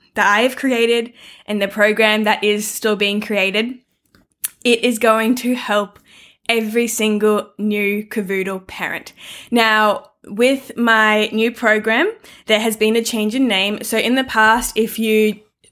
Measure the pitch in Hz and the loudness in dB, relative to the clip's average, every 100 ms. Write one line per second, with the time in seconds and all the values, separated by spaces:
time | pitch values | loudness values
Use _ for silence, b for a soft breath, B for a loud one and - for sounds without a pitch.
0 | _ 220 196 208 247 247 269 240 233 233 | _ -2 2 2 0 -2 -2 0 2 0
1 | 240 B B B - 208 196 214 208 214 | -4 B B B -8 -4 -4 2 2 4
2 | 220 214 214 - 208 208 214 - 220 202 | 2 2 0 0 0 0 -4 -4 -2 0
3 | 202 202 208 202 190 208 233 262 _ _ | -2 -2 -4 -2 -2 -2 -4 -8 _ _
4 | _ _ _ _ - - 247 240 247 220 | _ _ _ _ -12 -4 0 2 2 2
5 | 233 220 220 240 247 247 - 208 196 - | 2 2 0 0 -2 -4 -2 -2 -2 -10
6 | b b b b - 233 220 226 233 - | b b b b -4 -2 -2 -2 -2 0
7 | 214 208 214 208 - - 208 208 202 208 | 0 2 2 0 -2 -6 -4 0 0 -2
8 | 208 220 190 190 190 190 185 - 165 - | -4 -6 -4 -4 -4 -8 -10 -10 -8 -8
9 | - B B B B 233 220 214 214 185 | -12 B B B B 2 4 4 2 0
10 | - _ - 202 247 262 - - 233 220 | -8 _ -10 0 2 2 -4 -2 2 4
11 | 214 214 214 220 226 233 226 214 214 226 | 4 2 0 0 -2 0 0 2 2 0
12 | 381 453 B B - 214 233 214 214 226 | 0 -4 B B -2 0 0 0 0 0
13 | 226 226 214 254 254 190 202 208 - 220 | -2 -2 -2 0 0 0 -2 -4 -4 -2
14 | 226 262 262 220 220 233 - - 220 220 | 0 0 0 2 4 4 0 -2 -2 -2
15 | 220 214 214 208 _ _ _ | 2 2 2 0 _ _ _